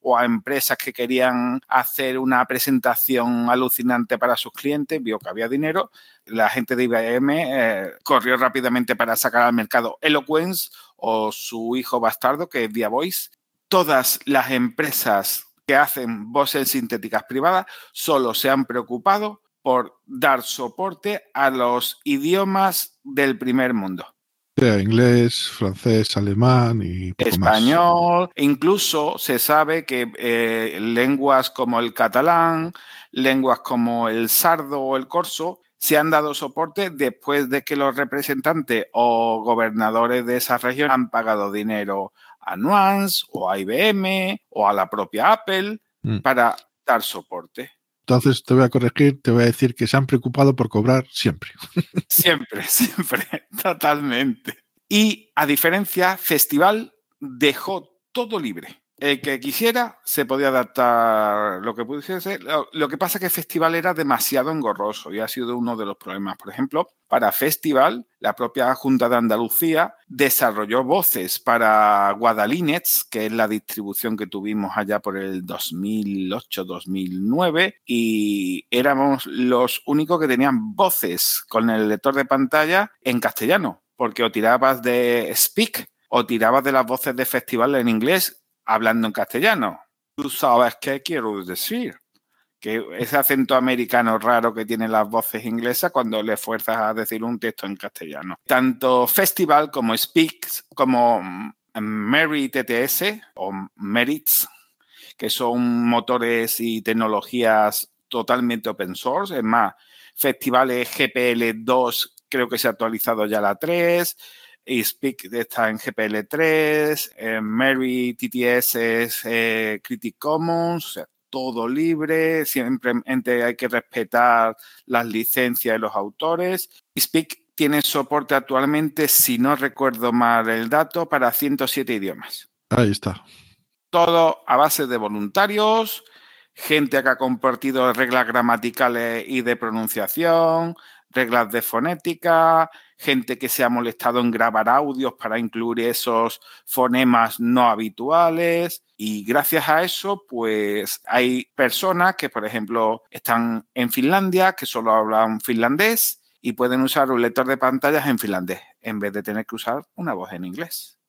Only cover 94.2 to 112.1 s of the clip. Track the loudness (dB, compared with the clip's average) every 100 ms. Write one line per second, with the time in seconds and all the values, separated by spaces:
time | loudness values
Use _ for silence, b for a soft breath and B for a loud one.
94.2 | 2 2 2 -2 -4 -4 0 0 2 -2
95.2 | -2 -6 -6 -4 -2 -2 0 -2 -2 -2
96.2 | -2 -4 -4 -6 -2 -2 -2 -2 -6 -6
97.2 | -6 -4 -6 -6 -10 -10 -12 -14 -14 -12
98.2 | -12 -12 0 2 2 0 2 2 4 2
99.2 | 0 0 4 4 2 -2 -2 -2 0 2
100.2 | 0 -2 -12 -12 _ -2 0 4 2 2
101.2 | -4 -10 -12 -14 _ -8 -6 -4 0 0
102.2 | 0 -2 -2 -4 -2 -2 0 -2 -4 -6
103.2 | -16 -12 -8 -8 -10 _ -2 0 0 -2
104.2 | -2 -2 -2 b b b b b b -10
105.2 | -6 -2 0 0 0 0 2 0 0 -2
106.2 | 0 0 -2 -4 -4 -4 -2 0 0 -2
107.2 | -2 0 2 4 2 0 -10 _ _ -8
108.2 | -2 0 0 -2 -6 -6 -8 -6 -4 -4
109.2 | -4 -4 0 2 2 -2 b b b -4
110.2 | -2 -2 0 2 2 0 -4 -2 -2 2
111.2 | 0 2 0 -2 0 2 2 -2 -8